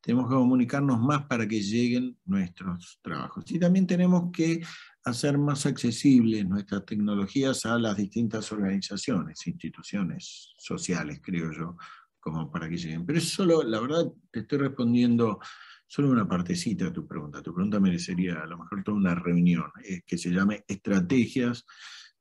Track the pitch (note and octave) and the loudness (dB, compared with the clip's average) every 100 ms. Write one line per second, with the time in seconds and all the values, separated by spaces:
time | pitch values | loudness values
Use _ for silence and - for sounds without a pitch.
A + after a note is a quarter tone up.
0 | - B2 A#2+ C3 B2 B2+ A#2+ C#3+ C#3+ A#2 | 2 0 2 4 6 6 4 2 2 2
1 | B2+ D3 C#3+ A#2+ G#2+ A2 G2 A2+ A#2+ B2 | 4 2 0 -2 0 0 0 2 2 2
2 | B2+ - - G2 F2+ - F#2 F2 - - | -2 -8 -2 -2 -2 -6 -8 -8 -10 -16
3 | - D2+ B1 - - E3+ F3 F#3 F#3 F3+ | -10 -8 -8 -10 -6 0 4 4 4 4
4 | F3+ F3+ F3 F3 E3 E3 E3 - - _ | 4 4 2 0 0 0 -4 -16 -20 _
5 | - A#2+ D3 C#3+ D3 C#3 D3 A#2+ A#2+ A#2 | -8 -2 0 2 2 0 -2 -2 -2 2
6 | D3 B2+ A2+ A2 F#2+ G2+ G2 G2+ - G#2+ | 6 6 6 2 0 -2 -2 -6 -4 -2
7 | G#2 G2+ G2 C#3 C3+ B2+ A2+ A#2 A2+ G2+ | 0 0 -2 0 0 0 0 0 0 -2
8 | G2 A2+ A#2 G#2+ G2 G#2+ F#2+ G2 - G2+ | -4 -2 -2 -4 -6 -4 -2 -2 -4 -6
9 | - G#2 D#2 - - - D#2+ - - G2+ | -2 -2 -2 -8 -10 -8 -10 -12 -8 -4
10 | F2 - - - - _ - F2+ - F2 | -4 -6 -12 -18 -20 _ -10 -8 -4 -4
11 | D2+ D2+ - F2 E2 D#2 E2 F2 - - | -4 -10 -6 -4 -4 -6 -10 -12 -20 -20
12 | _ _ - D#2+ D#2+ E2 D#2+ E2+ E2+ D#2+ | _ _ -8 -6 -6 -8 -6 -6 -6 -6
13 | F2 D#3+ - - F#3 D#3+ C3 A2 B2 D#3+ | -2 -2 -2 0 2 4 2 -2 0 0
14 | D#3 - _ A#2 - C#3+ C#3 C3+ A#2+ A#2+ | -2 -6 _ -10 -4 -2 -2 0 2 4
15 | A#2+ A#2 A2+ G2+ - - - - _ - | 4 4 2 0 -10 -20 -20 -20 _ 0
16 | C#3+ B2 F#2+ F2+ F2 F2 - F#2 F2+ D#2 | 4 4 2 0 0 -2 -2 -2 -2 -4
17 | D2+ D2+ D2 D2 D2+ E2+ G2+ G#2 G2 F2 | -10 -10 -10 -12 -10 -4 0 4 2 2
18 | F2+ F2+ F#2 E2+ D#2 E2+ E2 G2 F#2+ G#2 | -2 -2 -2 -2 -8 -12 -10 -8 -2 0
19 | F#2+ F2 F2 F2 F2 E2+ D2+ - - F#2 | 2 0 0 4 4 4 -2 -12 -10 -10
20 | _ E2 F2+ F2+ G2 G#2 - G2+ - G2 | _ -4 -2 0 0 -2 -8 -8 0 0
21 | F2+ C3 A2+ C3+ A#2+ A#2+ _ - - - | 2 2 2 0 -2 -4 _ -20 -20 -20
22 | - _ | -20 _